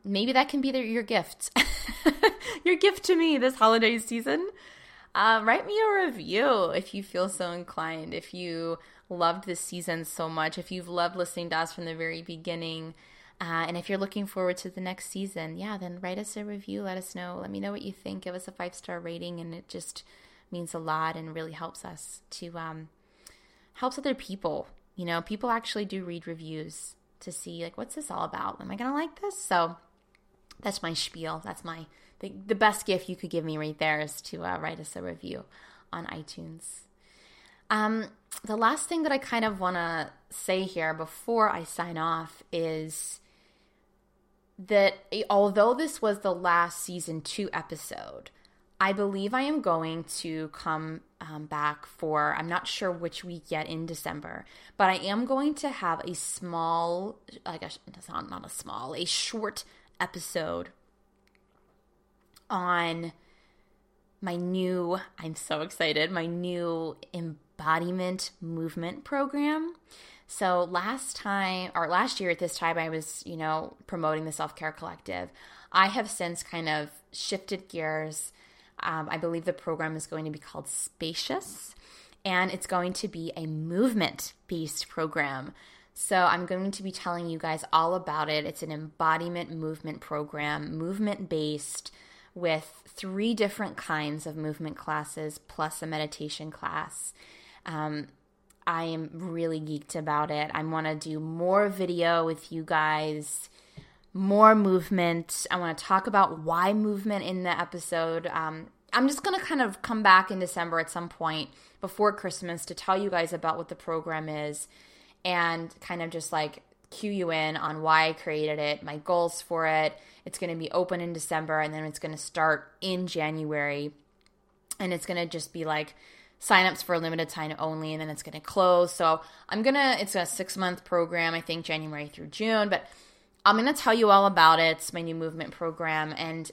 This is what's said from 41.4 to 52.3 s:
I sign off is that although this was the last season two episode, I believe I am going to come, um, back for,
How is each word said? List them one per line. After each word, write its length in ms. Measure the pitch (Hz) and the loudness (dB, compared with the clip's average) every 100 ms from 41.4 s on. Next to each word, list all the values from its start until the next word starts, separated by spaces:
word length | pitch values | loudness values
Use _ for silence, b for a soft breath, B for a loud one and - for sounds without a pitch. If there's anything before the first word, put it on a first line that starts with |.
| 214 | 4
I 140 | 175 | 4
sign 340 | 165 - 175 165 | -4 -6 -4 -2
off 460 | 160 165 156 - - | 0 0 -4 -12 -6
is 640 | 170 165 160 156 156 - - b b b b b b b _ _ _ _ _ _ - | -2 -2 -2 -6 -8 -8 -12 b b b b b b b _ _ _ _ _ _ -18
that 360 | 190 208 196 190 - 202 - | 4 6 6 2 -4 -4 4
although 440 | 202 202 196 214 | 6 6 8 6
this 280 | 254 320 - | 6 0 0
was 180 | 220 208 | 0 2
the 140 | 196 | 0
last 480 | 175 180 170 170 - | 0 4 6 4 0
season 400 | - 180 165 160 | -8 -8 -6 -6
two 260 | - - 196 | -6 -6 -4
episode, 800 | - - 156 - - 53 65 - b b b b - | -6 -8 -10 -10 -12 -12 -14 -18 b b b b 0
I 140 | 190 | 2
believe 400 | 196 202 196 202 | 2 0 0 0
I 100 | 254 | 0
am 180 | 277 311 | 0 2
going 440 | 196 165 160 165 160 - | 2 2 0 -4 -6 -6
to 300 | 170 160 156 | -4 -4 -6
come, 520 | - - 156 160 160 - _ | -6 -4 -2 -4 -10 -14 _
um, 260 | 160 156 151 | -14 -12 -6
back 400 | 151 147 147 - | -2 0 -2 -10
for, 480 | - 160 151 151 | -6 0 4 4